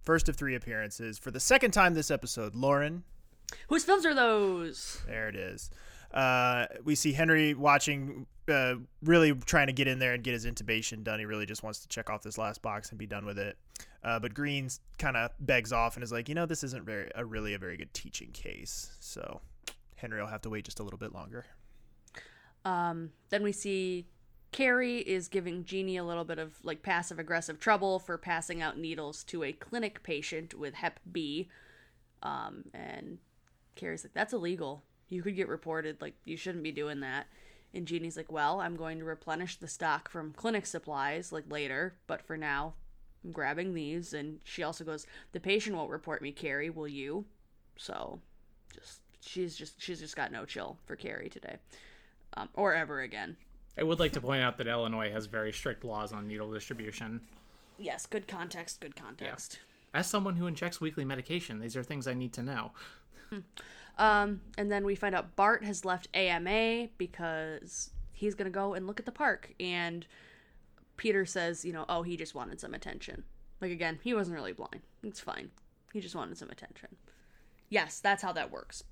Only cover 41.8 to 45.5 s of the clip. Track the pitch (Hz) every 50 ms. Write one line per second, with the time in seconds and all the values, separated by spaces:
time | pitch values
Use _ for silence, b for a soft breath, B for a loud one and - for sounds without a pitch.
41.8 | 170 185 175 - _ - 160 - - - 160 156 156 151 143 139 147 160 160 -
42.8 | - - - - - - - - - 180 165 - 147 135 147 160 180 190 180 170
43.8 | 151 143 156 170 170 165 - 151 143 151 156 151 - - - - 170 151 165 -
44.8 | 170 156 160 147 - B B B B B B 185 170 185